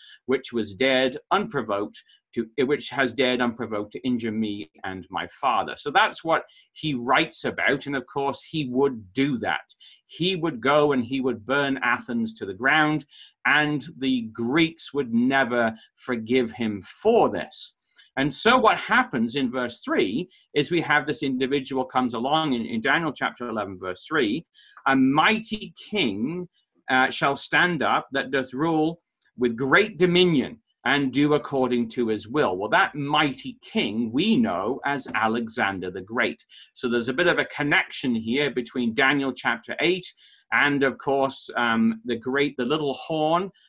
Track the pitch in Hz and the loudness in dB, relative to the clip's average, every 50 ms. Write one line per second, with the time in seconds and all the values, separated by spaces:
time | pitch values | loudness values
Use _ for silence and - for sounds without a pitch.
0 | - - - - _ - 131 131 - - 117 113 104 98 98 90 131 135 131 127 | -20 -20 -20 -18 _ -2 -2 -2 -2 -4 -4 -4 -4 -4 -2 0 2 2 4 4
1 | 135 131 131 151 - - 175 196 214 220 214 - 107 107 101 101 104 110 - - | 2 0 -2 -4 -4 -2 -2 -2 -2 -2 -4 -6 -4 -2 -4 -4 -4 -6 -10 -18
2 | - _ _ _ _ _ - 117 113 - - - 131 131 147 139 - - - 139 | -20 _ _ _ _ _ -8 -8 -8 -6 -2 -2 0 0 0 -2 -2 -6 -2 -2
3 | 131 120 113 131 131 123 127 120 123 120 113 - 117 110 110 104 107 - - - | -2 -2 0 0 0 2 2 2 0 0 -2 -4 -8 -6 -6 -6 -8 -8 -12 -8
4 | - 131 123 113 113 113 107 110 110 104 101 104 - - _ - - 95 92 95 | -4 -2 -2 -2 -2 -4 -4 -2 -4 -4 -4 -8 -10 -14 _ -14 -12 -10 -10 -10
5 | 90 - 95 85 85 87 - - - 131 117 101 90 71 - - - 147 135 190 | -12 -8 -6 -6 -6 -6 -8 -4 -2 0 0 0 0 -2 -6 -8 -8 0 2 2
6 | 220 - - - - 160 160 - - _ _ _ _ _ _ - - 156 139 120 | 2 2 0 -6 -2 0 0 0 0 _ _ _ _ _ _ -8 -6 -4 -4 -4
7 | 117 127 131 143 165 160 - - - 120 92 - 87 110 135 139 - 139 143 135 | 0 2 4 4 4 0 -4 -6 -6 -4 -4 0 0 0 0 0 -2 -6 -6 -6
8 | - - - 143 139 139 131 - - - - 160 147 123 123 127 139 139 127 110 | -6 -6 -6 -4 -2 -2 -4 -6 -10 -8 -6 -4 -4 -2 0 2 2 2 0 -4
9 | 101 92 - 131 139 147 131 110 101 90 76 - - _ - _ - - - _ | -12 -8 -2 0 0 0 0 -2 -2 -2 -2 -4 -4 _ -20 _ -20 -20 -20 _
10 | _ _ - - 170 185 190 165 160 170 147 113 110 135 147 151 147 147 139 127 | _ _ -8 -4 -2 -2 -2 0 -2 -4 -4 -2 0 4 4 4 4 4 2 0
11 | 113 113 135 135 123 131 120 104 98 120 135 143 139 139 135 - 123 120 120 120 | 0 -2 -4 -2 -2 -2 -2 -4 -4 -2 0 0 0 0 -2 -2 0 0 0 0
12 | - - 117 117 113 110 - - 104 98 95 95 123 135 151 156 151 151 156 147 | -2 -6 -4 -2 -2 -4 -6 -8 -10 -10 -8 -2 0 2 4 4 4 4 2 -2
13 | - _ - - - - _ _ - 123 139 151 151 147 151 139 - - - 117 | -4 _ -20 -20 -20 -20 _ _ 0 2 2 2 2 2 0 -4 -4 -8 -10 -4
14 | 135 135 131 123 113 110 107 117 117 120 139 170 165 165 165 - - - - 143 | -2 0 0 0 -2 -6 -6 -4 -4 0 4 4 2 2 0 -8 -14 -6 -4 -4
15 | 135 117 113 117 123 131 135 135 135 117 123 120 117 113 113 - - _ _ _ | -4 0 0 2 2 4 4 2 2 2 2 2 2 2 0 -4 -16 _ _ _
16 | - 131 123 113 110 110 127 131 123 113 - - 117 110 104 95 87 - - - | -6 -4 -4 -4 -2 2 2 2 2 0 -2 -4 -4 -2 -2 -4 -8 -12 -14 -2
17 | - 220 233 214 - - 98 82 - - - - - - _ _ _ _ _ - | 2 4 4 4 4 4 0 -2 -6 -6 -10 -14 -14 -16 _ _ _ _ _ -20
18 | - _ - 131 139 147 - - - 220 247 262 240 214 175 160 - - 208 247 | -20 _ -4 -2 -2 -2 -2 0 4 4 6 6 6 6 4 4 0 0 2 2
19 | 254 - - 120 113 117 123 143 135 117 123 131 123 117 - - - 262 320 254 | 2 2 0 0 0 0 0 -2 -2 -2 -2 -2 -4 -4 -6 -8 -6 -2 0 0
20 | 113 95 104 151 180 - _ _ _ _ - 147 139 - 175 165 - 143 147 147 | 0 0 0 -4 -6 -6 _ _ _ _ -2 -2 0 0 0 -2 2 4 2 2
21 | 135 151 139 - 147 135 131 127 135 127 139 143 131 - 135 131 127 - - 131 | 2 0 -4 -4 -2 -2 -2 0 0 0 0 -2 -2 -2 -4 -4 -4 0 0 0
22 | 127 120 120 113 120 135 151 160 160 151 127 117 110 - 117 110 113 139 139 165 | 0 0 -2 -2 -2 0 0 2 2 0 -2 -2 -4 -4 -4 -2 2 2 2 2
23 | 170 151 123 - 135 - - - 123 120 110 107 101 98 95 90 92 92 90 - | 2 -2 -4 -2 -4 -6 -4 -6 -8 -6 -4 -4 -4 -6 -8 -8 -8 -8 -8 -8
24 | - - 156 156 123 101 117 165 - _ _ _ - - _ - - 139 135 135 | -10 -4 -2 0 0 0 -2 -4 -6 _ _ _ -20 -20 _ -4 0 0 2 4
25 | 131 135 139 156 165 202 220 214 - - 214 208 196 170 - - - - 208 208 | 4 4 4 4 4 4 2 0 -4 -6 -8 -8 -8 -12 -16 -18 -16 -6 -2 0
26 | 156 113 95 101 117 151 170 180 180 - _ _ _ _ _ _ _ - 131 127 | 0 0 0 -2 -4 -4 -4 -6 -8 -10 _ _ _ _ _ _ _ 0 2 4
27 | 131 131 117 - 160 139 139 131 - - 165 151 175 180 175 135 113 101 120 151 | 4 2 2 0 0 0 0 0 -4 0 2 2 4 4 2 0 2 2 2 2
28 | - - 131 135 - 131 139 135 127 - 127 131 156 170 165 156 156 160 170 - | 0 -2 -4 -4 -4 0 -2 -2 -2 -2 -4 -2 0 0 2 2 2 0 -2 -6
29 | _ _ _ _ _ _ _ 113 123 120 113 113 139 131 151 190 220 220 196 147 | _ _ _ _ _ _ _ 0 0 0 0 0 0 4 4 4 4 2 2 2
30 | 185 175 170 180 185 180 160 131 104 82 80 - _ _ _ _ - 120 139 143 | 2 4 6 6 6 6 4 2 0 0 -6 -14 _ _ _ _ 2 2 4 4
31 | 143 131 117 139 147 147 151 147 147 - 143 135 127 123 123 120 117 113 - 127 | 4 2 2 2 4 4 4 2 0 0 0 0 2 2 2 0 0 -2 -2 -2
32 | 120 110 110 101 92 104 127 151 131 101 92 92 101 110 156 180 196 - - 151 | 0 0 0 -2 -4 -4 -2 0 0 0 0 -2 -2 2 4 4 2 2 0 -6
33 | 139 143 151 151 156 143 127 - - 131 117 _ - - - 226 165 104 101 113 | -4 0 2 2 2 2 0 -4 -12 -14 -14 _ -18 -6 -4 -2 -2 -2 -2 -2
34 | 120 110 113 135 190 220 214 139 113 101 87 87 98 113 139 - - 139 143 131 | -4 -2 0 0 2 4 4 4 4 2 2 0 -2 -2 -4 -2 -2 -2 -2 -2
35 | - - - 110 113 110 113 120 117 110 - 123 107 98 98 92 90 90 90 98 | -6 -4 -2 0 0 2 0 0 -4 -4 -2 -2 -2 -2 -2 -4 -6 -8 -8 -8
36 | 92 101 113 123 117 92 78 _ _ _ - - - _ _ - - 120 117 120 | -10 -6 -2 0 0 0 -2 _ _ _ -20 -20 -20 _ _ -6 -2 0 0 0
37 | 117 127 127 143 175 170 151 147 135 - - - 143 143 170 190 - - - - | 0 0 0 2 2 2 4 2 0 -2 -2 -4 -2 2 2 0 0 -2 -8 -4
38 | - 131 117 110 110 113 123 143 147 139 120 127 120 113 - 131 120 117 110 139 | -2 -2 -2 -2 -2 -2 0 0 0 0 -2 -4 -6 -4 -4 -2 -2 -2 2 2
39 | 135 135 147 143 135 135 127 - - 127 120 117 - - - - 147 170 185 185 | 2 4 4 2 0 -2 -4 -2 -2 -2 -2 -2 -6 -10 -6 -2 0 0 0 0
40 | - - - _ - - _ _ _ - 110 120 139 143 143 139 139 131 120 - | -4 -12 -16 _ -20 -20 _ _ _ -2 0 2 2 2 2 2 2 0 0 -2
41 | - 143 135 139 135 135 - - - - - 120 120 117 113 113 113 113 113 - | -2 0 0 2 0 0 -2 -6 -12 -8 -4 -2 0 2 2 4 2 2 0 -2
42 | - 120 120 117 - 127 131 139 147 147 147 127 123 120 151 156 151 139 131 - | -4 -6 -6 -4 -4 -2 0 0 0 0 0 -4 -2 -2 0 -2 0 -2 -4 -6
43 | - - 160 156 156 156 165 175 196 190 _ _ _ | -6 -6 -2 -2 0 2 2 0 0 -2 _ _ _